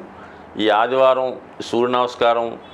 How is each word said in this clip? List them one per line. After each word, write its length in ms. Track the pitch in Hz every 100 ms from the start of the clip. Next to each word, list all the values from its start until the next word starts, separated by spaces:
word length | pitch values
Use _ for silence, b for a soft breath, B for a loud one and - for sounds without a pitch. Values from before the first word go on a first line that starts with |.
| - B B B B -
ఈ 120 | 107
ఆదివారం 680 | 104 120 131 131 127 131 - - -
సూర్య 320 | - 117 120
నమస్కారం, 640 | 123 123 - 117 117 117 - -